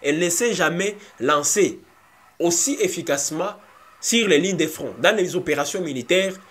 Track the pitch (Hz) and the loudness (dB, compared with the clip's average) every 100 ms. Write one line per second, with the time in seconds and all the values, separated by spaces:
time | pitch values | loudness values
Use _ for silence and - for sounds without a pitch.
0 | 143 156 175 170 240 180 156 170 196 202 | -2 0 0 0 0 2 0 0 -4 -6
1 | - - 127 147 143 208 165 - - _ | -16 -4 0 2 2 2 2 0 -16 _
2 | _ _ _ - 170 170 269 285 196 170 | _ _ _ -2 0 2 0 0 -2 -2
3 | 151 139 - 156 196 208 - - - - | -2 -2 -2 -4 -6 -8 -20 -20 -20 -8
4 | - 233 202 147 190 170 156 - 123 110 | 0 2 4 4 4 0 -2 -4 -10 0
5 | 165 214 175 170 156 143 147 190 165 131 | 2 2 0 -2 -2 -2 -2 -4 -4 -6
6 | 120 185 190 190 - | 2 2 2 -6 -16